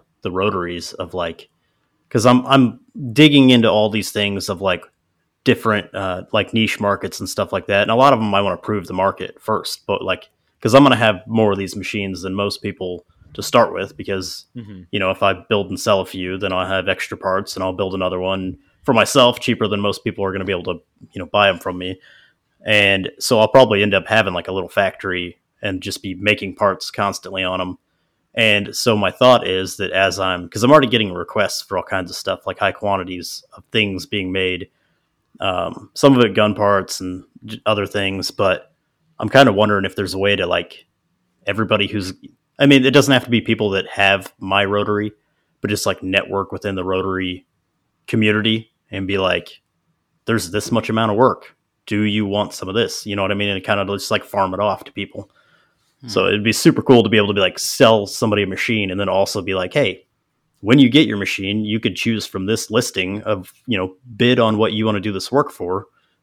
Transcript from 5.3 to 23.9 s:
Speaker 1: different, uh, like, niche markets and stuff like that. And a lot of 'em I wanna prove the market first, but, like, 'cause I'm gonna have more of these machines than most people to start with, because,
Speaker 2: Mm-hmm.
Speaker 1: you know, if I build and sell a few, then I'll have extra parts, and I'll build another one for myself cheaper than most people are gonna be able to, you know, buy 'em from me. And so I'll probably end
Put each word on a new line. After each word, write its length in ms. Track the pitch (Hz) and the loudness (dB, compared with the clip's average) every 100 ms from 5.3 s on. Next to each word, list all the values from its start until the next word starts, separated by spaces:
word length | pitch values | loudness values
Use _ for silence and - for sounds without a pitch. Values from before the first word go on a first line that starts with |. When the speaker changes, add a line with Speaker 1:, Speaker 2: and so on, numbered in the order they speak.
| _ | _
Speaker 1:
different, 500 | - 117 113 104 - | 0 2 2 -2 -4
uh, 300 | 98 95 90 95 | -8 -6 -8 -4
like, 200 | 110 98 | -4 -2
niche 260 | 113 110 - | -2 -2 0
markets 400 | 104 98 95 - | -2 -2 -4 -10
and 100 | 95 | -10
stuff 240 | - 98 | -6 -4
like 140 | 95 - | -4 0
that. 160 | 101 | 0
And 80 | 104 | 2
a 40 | 117 | 4
lot 180 | 139 | 4
of 60 | 120 | 4
'em 140 | 107 | 2
I 80 | 98 | 0
wanna 160 | 101 87 | -2 -4
prove 300 | - 104 87 | -6 -6 -6
the 60 | |
market 460 | 92 95 - 95 - | -2 -2 -2 -10 -10
first, 460 | - 104 - - - | -6 -6 -6 -10 -6
but, 180 | 98 | -4
like, 260 | 92 90 - _ _ _ | -4 -6 -10 _ _ _
'cause 120 | 110 131 | 6 8
I'm 80 | |
gonna 120 | 143 117 | 8 4
have 240 | 113 92 104 | 2 0 -2
more 240 | 113 107 | 0 2
of 60 | 98 | 0
these 180 | 95 104 | -4 -10
machines 460 | 92 107 98 92 | -8 -8 -6 -8
than 100 | 95 95 | -8 -4
most 260 | 101 - | -6 -6
people 440 | 104 - 92 87 - _ _ | -10 -8 -10 -10 -14 _ _
to 100 | - | -12
start 300 | - 123 113 | 0 2 4
with, 220 | 90 95 - | 0 -8 -10
because, 480 | 98 95 92 - - 123 | -8 -6 -8 -14 -18 -18
Speaker 2:
Mm-hmm. 280 | 104 95 85 | -18 -18 -8
Speaker 1:
you 80 | 104 | -4
know, 120 | 95 | -2
if 100 | - | 0
I 100 | 101 | 0
build 360 | 90 - 104 92 | 0 -2 -2 -2
and 100 | 92 | -4
sell 220 | 117 98 | 0 0
a 40 | 90 | 0
few, 320 | 95 90 95 | -8 -8 -6
then 140 | 98 | -4
I'll 140 | 92 92 | -4 -4
have 200 | 95 92 | -4 -6
extra 280 | 92 - 95 | -8 -10 -6
parts, 380 | 95 95 - - | -4 -4 -6 -6
and 80 | |
I'll 100 | 92 | -6
build 200 | 90 95 92 | -4 -6 -4
another 240 | 90 92 | -4 -4
one 380 | 92 95 92 90 _ _ | -4 -4 -6 -10 _ _
for 100 | - | 0
myself 460 | 117 95 143 123 120 | 2 4 4 4 2
cheaper 280 | - 113 107 | -4 -2 -2
than 120 | 101 | -2
most 220 | 101 98 | -4 -4
people 200 | 110 101 95 | -6 -6 -6
are 60 | |
gonna 140 | 95 95 | -6 -6
be 80 | |
able 100 | 90 90 85 | -6 -6 -10
to, 60 | _ _ - | _ _ -18
you 60 | 98 | -14
know, 60 | 87 | -4
buy 220 | 104 101 | 2 2
'em 100 | 87 | 0
from 180 | 95 90 | -4 -8
me. 220 | 90 95 _ _ _ _ _ _ - | -10 -12 _ _ _ _ _ _ 0
And 460 | 107 101 98 92 - | 4 4 2 -2 -6
so 200 | - 110 | 0 2
I'll 80 | 107 | 6
probably 340 | 131 117 101 | 6 6 4
end 100 | 104 | 2